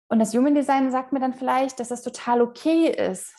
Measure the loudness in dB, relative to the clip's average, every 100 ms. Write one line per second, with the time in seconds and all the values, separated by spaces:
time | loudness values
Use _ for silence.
0 | -2 0 2 2 2 2 2 0 2 -2
1 | -2 -2 -2 -4 -2 0 -2 -4 -8 -8
2 | -10 -10 -2 2 2 0 0 4 2 2
3 | -2 -4 -10